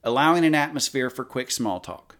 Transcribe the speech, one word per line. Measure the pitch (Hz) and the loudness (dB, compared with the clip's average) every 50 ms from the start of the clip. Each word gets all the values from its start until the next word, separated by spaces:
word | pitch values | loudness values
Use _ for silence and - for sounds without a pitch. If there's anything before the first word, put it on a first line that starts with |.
| - | -2
allowing | 117 117 131 143 156 170 175 165 | 0 2 4 4 4 4 4 4
an | 160 156 | 4 4
atmosphere | 151 147 147 151 143 - - - 135 127 127 | 2 0 0 -2 -4 -4 -2 -2 -2 -2 -2
for | - - 127 | -4 -8 -10
quick | - - 131 127 - | -6 -6 -6 -4 -4
small | - - 120 107 92 90 | -4 -4 -2 -2 -4 -4
talk | - - 87 - _ _ - _ | -8 -10 -14 -14 _ _ -20 _